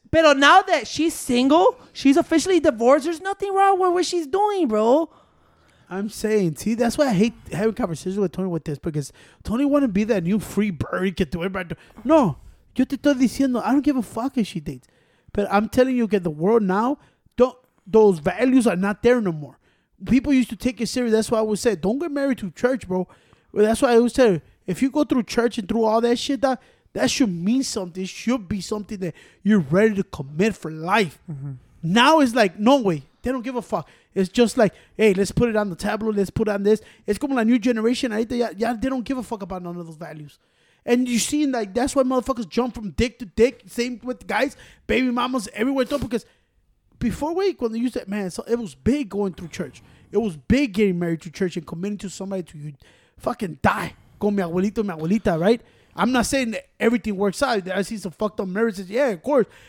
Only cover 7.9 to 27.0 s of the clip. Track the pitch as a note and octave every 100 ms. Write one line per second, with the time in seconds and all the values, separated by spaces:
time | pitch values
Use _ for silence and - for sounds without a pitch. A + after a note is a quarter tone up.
7.9 | D#3+ F#3 F#3+ F#3+ - F#3+ E3+ D3+ C#3+ -
8.9 | D3+ C#3 - - _ - A3 C#4+ C#4+ C4+
9.9 | F#3 G#3+ G#3+ E3 G#3 - - G#3+ D#3+ -
10.9 | F3+ F#3 F3+ F3+ F3+ F3+ F#3+ F3 D#3 -
11.9 | - A#3 D#4+ A3 C#3 - - _ - C4
12.9 | C#4+ D4 C4+ B3+ - C4+ B3 G3 C#4 C#4
13.9 | C4 G#3 - B3+ B3+ G#3 F3+ D3+ B2+ -
14.9 | _ _ _ _ - G3+ G3+ G#3+ - C4
15.9 | B3+ A3 G3 E3+ D3 F3 A#3 G3 F#3 A#3+
16.9 | D4 _ _ _ - B3 - _ _ -
17.9 | G#3+ G#3+ F3 D3 F3+ B3+ C4 A3+ F3+ G3+
18.9 | G#3 A#3 B3 G3+ D#3 C#3+ - _ _ _
19.9 | _ F#3 A#3 C4 C4 A#3+ A3 B3 A3+ A3+
20.9 | - B3 A3 A3 A3+ A3 G#3 B3 F#3 F3+
21.9 | B3+ E4 C#4+ C#4 B3+ F#3+ - B3 C4 F#3
22.9 | F#3 F3+ _ _ _ _ - G#3+ A3+ C4+
23.9 | A#3 A#3+ - B3 E3+ - _ - F3+ C4+
24.9 | D4+ D4 C4 G#3 - A#3 - F#3 A3 A3
25.9 | A3 A#3 A#3+ - C#4 C4 B3+ _ _ _
26.9 | F#3+